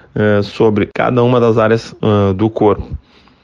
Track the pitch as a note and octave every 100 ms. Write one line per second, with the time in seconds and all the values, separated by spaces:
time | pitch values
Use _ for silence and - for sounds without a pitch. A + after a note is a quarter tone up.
0 | - - G#2+ G#2 G2+ - A2+ G#2 G2 -
1 | A2+ B2 A#2+ B2 A#2 A2+ A2 A2+ - -
2 | G#2+ G#2 G2 F#2+ A2 - G#2+ G2 - -
3 | _ _ _ _